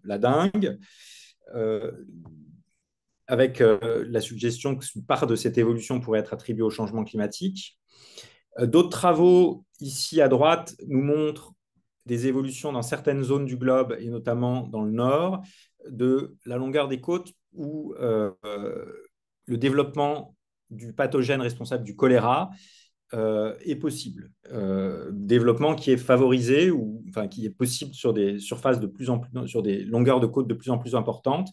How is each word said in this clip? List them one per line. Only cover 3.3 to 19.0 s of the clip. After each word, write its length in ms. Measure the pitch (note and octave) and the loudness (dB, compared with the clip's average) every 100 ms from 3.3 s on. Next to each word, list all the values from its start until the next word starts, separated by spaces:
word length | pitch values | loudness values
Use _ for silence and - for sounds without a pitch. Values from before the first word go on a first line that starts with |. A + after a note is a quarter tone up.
| B2 C3 B2 | 2 2 6
euh, 440 | A#2 G#2 A#2 A#2 A#2 | 6 6 2 -2 -2
la 140 | A2+ | -4
suggestion 540 | G#2+ A2+ A#2 A#2+ C#3 C3 | -4 -4 -4 -2 -4 -4
qu'une 300 | - G#2+ - | -8 -10 -2
part 220 | C#3 C#3 | 0 0
de 80 | A2+ | 0
cette 220 | A#2 A#2+ | 0 2
évolution 420 | A2+ A#2 A2 B2+ | 2 0 -4 -6
pourrait 200 | A#2+ A2 | -2 -2
être 140 | G#2 | -2
attribuée 300 | A2 - A2+ | -6 -6 -2
au 60 | A2 | -2
changement 340 | G#2+ G#2+ A2+ | -2 -4 -6
climatique. 760 | G#2+ A2 G#2+ - F#3+ F#3+ - _ _ _ - - - _ _ - | -6 -4 -4 -4 -6 -6 -12 _ _ _ -20 -20 -20 _ _ -2
Euh, 60 | A#2+ | 4
d'autres 240 | D3+ F3 | 4 4
travaux 760 | F3 F3+ D#3+ F3 F3+ F3 - - - | 2 2 6 8 8 6 2 -12 -14
ici 420 | C#3 C#3 - D#3+ | -10 -8 -2 4
à 80 | C#3 | 4
droite 460 | B2+ D3+ E3+ E3 - - | 6 4 2 -2 -14 -4
nous 140 | C3 | 0
montrent 520 | C#3+ D3+ D3+ D3+ - _ _ _ _ _ - | 2 0 -2 -4 -14 _ _ _ _ _ -6
des 220 | A#2+ C3 | -2 0
évolutions 440 | C3 C3+ C3 D3+ | 0 -2 -6 -6
dans 100 | C3 | -6
certaines 400 | A#2 C3+ D3 C#3 | -4 -4 -2 0
zones 240 | C3 C#3 C#3 | 0 0 -2
du 120 | B2+ | -2
globe, 400 | B2+ C3 B2+ A2+ | 2 2 2 -4
et 80 | A#2 | -8
notamment 580 | A#2 A#2 A#2 B2 B2 B2 | -6 -4 -2 0 -2 -4
dans 160 | A2 | -4
le 100 | G#2+ | -2
nord, 520 | A2 B2 C#3+ F3+ F#3+ - - _ _ - | 0 2 2 0 -4 -10 -20 _ _ -14
de 480 | A#2+ B2+ C3 C3+ - A#2 | -2 2 2 -2 -10 -8
la 100 | A#2+ | -6
longueur 320 | C3 D3 C#3 | -2 -2 -2
des 140 | C3 | -4
côtes 320 | B2+ F3+ F3+ - _ | -4 -4 -6 -20 _
où, 420 | - D3 D#3 D3+ - | -12 -10 -10 -10 -4
euh, 320 | B2 A2 G#2 F#2 G#2 G2+ G2+ - - - | -2 0 -2 -6 -10 -8 -8 -8 -12 -16